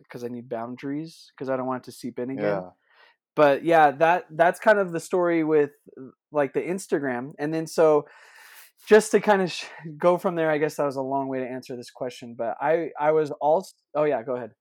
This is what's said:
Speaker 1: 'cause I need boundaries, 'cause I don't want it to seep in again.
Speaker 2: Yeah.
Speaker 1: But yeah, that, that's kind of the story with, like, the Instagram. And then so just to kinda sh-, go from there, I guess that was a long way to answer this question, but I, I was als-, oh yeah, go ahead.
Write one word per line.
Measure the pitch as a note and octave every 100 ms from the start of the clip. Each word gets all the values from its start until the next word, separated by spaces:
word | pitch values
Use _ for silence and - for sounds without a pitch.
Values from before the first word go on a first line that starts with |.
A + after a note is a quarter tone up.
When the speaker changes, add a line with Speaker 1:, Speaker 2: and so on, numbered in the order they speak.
| _
Speaker 1:
'cause | B2+
I | A#2+
need | B2 B2+
boundaries, | A#2 A#2 B2 C#3 D3 D#3+ - - -
'cause | C3
I | C3
don't | B2+
want | B2+
it | B2
to |
seep | - B2 B2
in | B2
again. | C3+ G#2 G2
Speaker 2:
Yeah. | F#2 _ _ _ _ _ _ -
Speaker 1:
But | D3 C3+
yeah, | D#3+ E3 D3
that, | C3+ D#3+ F3 -
that's | D#3+ E3+ F3+
kind | A3+ G#3
of | F#3
the | E3
story | - F#3 F3 E3
with, | D#3 D#3 C#3+ _ _ - C3 _ _
like, | D3 C3+
the | D3
Instagram. | B2+ F#3+ - E3+ C#3 A#2+ C3+ -
And | D3
then | D#3+ D#3+
so | - D#3+ D3 D3 - - - - - - _ -
just | G#3+ G#3+
to | G#3
kinda | G#3+ G3 F3+
sh-, | - - - D#3+ D3+
go | F3 F3
from | G3 E3+
there, | D#3+
I | D3+
guess | D3+ -
that | C#3+
was | C3
a |
long | C3 C#3 C3+
way | C3
to | B2+
answer | B2+ - B2
this | A#2
question, | - B2+ - A#2+ A#2
but | A#2 -
I, | D3 E3+ D#3 -
I | D3+
was | D#3 D3 C#3+
als-, | D3 E3+ F#3+ _ _
oh | D3
yeah, | D3+ B2+
go | C3 B2
ahead. | A2+ _